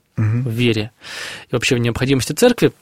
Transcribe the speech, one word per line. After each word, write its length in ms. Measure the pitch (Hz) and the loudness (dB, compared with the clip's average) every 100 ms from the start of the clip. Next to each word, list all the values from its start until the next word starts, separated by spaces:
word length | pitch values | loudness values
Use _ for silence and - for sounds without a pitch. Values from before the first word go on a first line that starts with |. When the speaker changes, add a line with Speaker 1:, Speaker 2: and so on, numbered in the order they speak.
| _ - | _ -2
Speaker 1:
Мгм. 280 | 107 117 | 0 0
Speaker 2:
в 60 | 127 | -2
вере 400 | 113 120 107 107 _ - - - - - | 0 0 0 -4 _ -16 -14 -12 -14 -6
и 40 | 123 | -2
вообще 200 | - 123 | 0 0
в 40 | |
необходимости 540 | 117 113 131 135 - | 0 0 0 0 0
церкви 380 | 151 247 240 151 - | 2 2 4 0 0